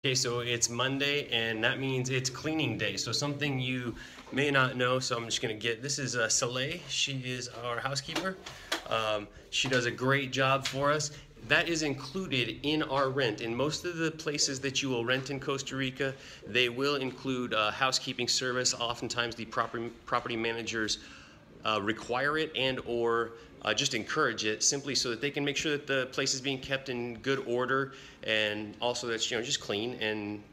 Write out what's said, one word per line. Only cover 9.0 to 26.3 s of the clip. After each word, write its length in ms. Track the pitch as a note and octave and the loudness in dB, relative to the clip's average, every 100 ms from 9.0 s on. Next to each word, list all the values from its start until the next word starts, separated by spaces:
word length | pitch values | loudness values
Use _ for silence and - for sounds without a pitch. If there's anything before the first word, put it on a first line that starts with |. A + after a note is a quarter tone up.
| A2 G#2+ G2+ - - | 2 0 -2 -14 -4
she 180 | - C3 | 0 4
does 180 | C3 A#2+ | 4 2
a 60 | |
great 400 | G#2+ B2+ C#3 C3 | 2 4 4 2
job 340 | B2+ C3 C3+ B2 | 2 4 4 0
for 240 | C3+ C#3+ | 0 2
us. 220 | D3+ D3 - - - A#2 | 2 0 -6 -18 -16 2
That 220 | D3 E3 | 4 4
is 160 | E3 | 0
included 760 | D3+ C3 - F#3+ F#3 B2+ A2+ - | 0 -2 -4 -6 0 0 0 0
in 180 | C#3 D#3 | 0 2
our 280 | C3+ C3+ C3+ | 2 2 2
rent. 320 | C3 B2 G#2 | 2 2 2
In 120 | A#2 | -2
most 300 | A#2 D3 D3 | 0 0 0
of 120 | F3 E3 | -4 0
the 140 | D#3+ | -2
places 480 | D#3+ - D3 - C3 | -2 -4 0 0 0
that 200 | C3+ C3 | -2 0
you 60 | C#3 | 0
will 160 | A#2+ | 0
rent 260 | A#2 C3 C3+ | 2 0 0
in 80 | C#3 | -4
Costa 380 | C#3 C#3 C3+ C3+ | -2 -4 -4 -2
Rica, 380 | C3 C3 C#3 C3 - - - | -4 0 -2 -2 -14 -16 0
they 200 | A2 B2 | 4 4
will 280 | A#2+ C#3+ C#3+ | 4 2 2
include, 580 | C3 A#2+ C3+ B2+ A#2+ | -2 -4 -2 -2 0
uh, 160 | A2 G#2+ | 2 2
housekeeping 560 | G#2 C3 B2+ - B2 A#2+ | 2 2 2 -2 -4 0
service. 480 | - B2+ B2+ B2 | 2 2 2 2
Oftentimes 640 | - A#2 A#2 A#2+ B2 A#2+ G#2 | 0 -2 -2 -2 0 -2 -2
the 80 | |
property, 440 | A2 - A2+ A#2+ A#2 - | -4 -2 -2 -2 -6 -8
property 300 | - B2 B2 | -2 0 0
managers, 640 | A#2 A2+ A#2 G#2+ A2+ G#2+ - - - - - - - | 0 0 0 -2 0 0 -2 -6 -18 -20 -20 -20 -4
uh, 140 | A2 G#2+ | 0 2
require 580 | G2+ A2 - A#2+ C#3+ D#3 | 2 -2 0 2 2 2
it 120 | D#3 A#2 | 0 0
and 240 | C3 B2+ - | 0 0 -2
or, 480 | A#2+ A#2 A#2 A2+ - - - | 2 4 4 0 -6 -18 -4
uh, 80 | G#2+ | 0
just 220 | G#2+ C#3+ | 2 2
encourage 500 | A#2 G2+ - C#3 A2+ | 0 -2 2 2 2
it 200 | G#2+ A2 | 0 2
simply 320 | - C#3+ C3+ B2 | 2 2 0 0
so 140 | B2+ | 0
that 100 | A2+ | 0
they 100 | C#3+ | -2
can 140 | D3 | 0
make 120 | C#3+ C#3 | 0 0
sure 140 | D#3+ | 0
that 160 | C#3+ C#3+ | -2 2
the 200 | C3+ B2+ | 0 0
place 240 | C#3 C#3 | -2 0